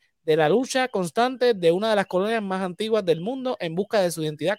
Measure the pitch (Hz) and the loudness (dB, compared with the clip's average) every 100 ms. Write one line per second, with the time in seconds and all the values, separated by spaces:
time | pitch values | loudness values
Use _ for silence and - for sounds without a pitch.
0 | _ _ - 156 156 208 262 262 254 202 | _ _ 0 2 4 2 2 -2 -2 -2
1 | 170 - 247 254 247 202 170 175 220 214 | -2 0 0 2 0 2 2 2 2 0
2 | 185 180 202 226 196 190 190 170 220 220 | 0 0 0 -2 -2 -4 -4 -4 -2 -2
3 | 185 160 196 269 254 247 170 165 202 214 | 0 0 -2 -6 -6 -6 -6 -4 -2 0
4 | 180 160 156 151 156 | 0 -2 -6 -2 -4